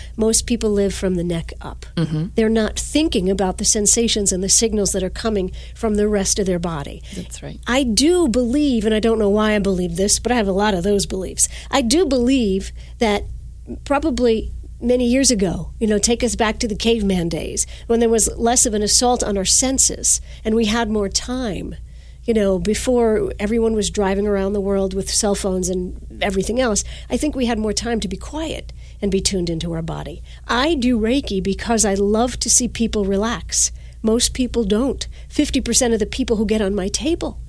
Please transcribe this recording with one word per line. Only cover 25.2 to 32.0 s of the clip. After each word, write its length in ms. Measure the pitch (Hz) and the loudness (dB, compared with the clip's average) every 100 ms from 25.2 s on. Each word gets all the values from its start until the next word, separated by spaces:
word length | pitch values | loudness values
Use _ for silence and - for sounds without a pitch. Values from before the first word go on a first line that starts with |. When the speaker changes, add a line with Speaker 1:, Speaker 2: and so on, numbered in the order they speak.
| 208 196 | 0 0
Speaker 1:
phones 340 | 196 185 185 | 0 0 0
and 540 | 185 180 - - - | -2 -4 -10 -14 -4
everything 360 | 202 190 185 233 | -2 0 0 0
else, 240 | 254 202 - - - | 0 0 -4 -12 -6
I 100 | 247 | -2
think 180 | 302 269 | -2 0
we 100 | 240 | 0
had 140 | 220 | 0
more 120 | 214 | -2
time 280 | 202 233 233 | -2 -2 -2
to 80 | 185 | -4
be 100 | 190 | -6
quiet 560 | - 302 320 - - - - - | -8 -8 -6 -8 -10 -14 -16 -6
and 120 | 208 | 0
be 100 | 190 | 0
tuned 260 | - 190 170 | 0 -2 -2
into 260 | 160 170 | -4 -4
our 100 | 165 | -6
body. 400 | 165 151 147 170 - - - | -6 -8 -10 -12 -16 -16 -2
I 260 | 233 302 | 0 2
do 260 | 311 247 233 | 2 2 2
Reiki 440 | 214 277 - 196 | 2 0 0 -2
because 420 | 185 190 - 226 208 | -2 -2 0 0 2
I 80 | |
love 460 | 196 | 2